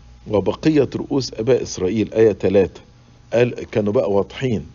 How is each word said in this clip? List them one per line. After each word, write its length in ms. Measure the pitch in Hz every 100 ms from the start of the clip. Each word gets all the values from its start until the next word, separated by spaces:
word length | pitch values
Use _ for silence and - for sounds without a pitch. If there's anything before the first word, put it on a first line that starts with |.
| - - -
وبقية 640 | 104 95 - 160 151 120 -
رؤوس 380 | - 135 123
آباء 300 | - 117 120
إسرائيل، 500 | - - 92 110 101
آية 180 | 113 113
تلاتة، 500 | 95 95 98 90 - - - _ - -
قال، 200 | 113 123 - -
كانوا 220 | 113 101
بقى 180 | 113 85
واضحين: 540 | 101 95 - 131 98 71